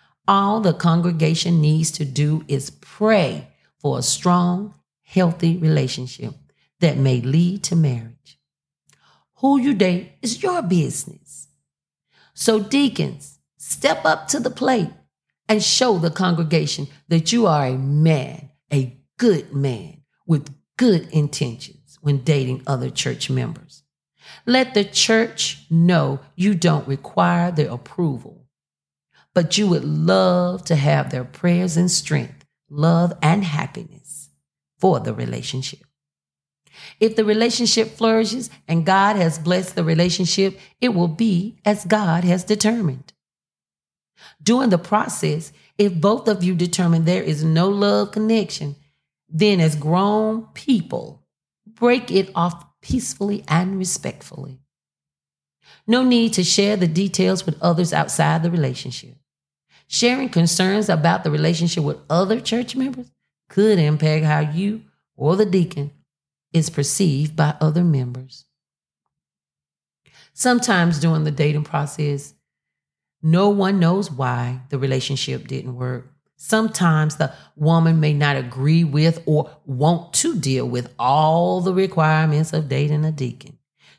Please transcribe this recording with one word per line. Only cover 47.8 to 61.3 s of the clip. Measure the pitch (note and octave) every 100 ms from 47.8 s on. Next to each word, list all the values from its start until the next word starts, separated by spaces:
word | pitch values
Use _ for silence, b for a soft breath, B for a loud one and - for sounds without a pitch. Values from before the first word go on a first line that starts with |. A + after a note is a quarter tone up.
| G3+ G3+ G#3
connection, | A3 A3 A3+ G3 - D3 C#3+ _ _ _ _ _
then | D#3+ G#3 F#3+
as | D#3+ D3
grown | D3+ F3 G3+ G#3+ G#3+ A3 A3+
people, | - - A3+ D#3+ - - - _ _ _ _ -
break | - A#3+ C4 B3+
it | F#3 F#3+
off | D#3+ F3 E3+ - _
peacefully | - B3+ - - G3+ G#3 -
and | D#3+ F#3 G3
respectfully. | F3+ - - - - - C3 C3 _ _ _ _ _ _ _ _ _ _ b b -
No | A#3+
need | B3+ A#3+ A3+
to | G#3
share | F3 - G3+ G#3
the | F3
details | D#3+ G3 F#3+ F#3 F#3 -
with | -
others | F3 E3+ E3+
outside | D#3 D3+ - D3+ D#3+
the | E3+
relationship. | E3+ C3+ B2 B2+ - - B2 _ _ _ _ _ b b
Sharing | - A#3+ B3+ C4
concerns | E3+ E3 - F#3 G#3 G3+
about | D#3+ E3 F#3
the | E3